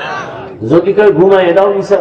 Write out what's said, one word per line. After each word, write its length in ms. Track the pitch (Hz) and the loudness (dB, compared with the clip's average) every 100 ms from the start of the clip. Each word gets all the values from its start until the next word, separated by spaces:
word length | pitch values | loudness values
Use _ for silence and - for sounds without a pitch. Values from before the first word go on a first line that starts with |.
| - - - - - - 113 | -12 -10 -12 -14 -16 -12 0
যদি 180 | 165 180 | 0 2
কেউ 160 | 196 208 156 | 2 2 2
ঘুমায়, 260 | 190 190 175 | 2 2 2
এটাও 200 | 185 202 | 2 0
মিছা 240 | 196 165 190 | -2 -2 -2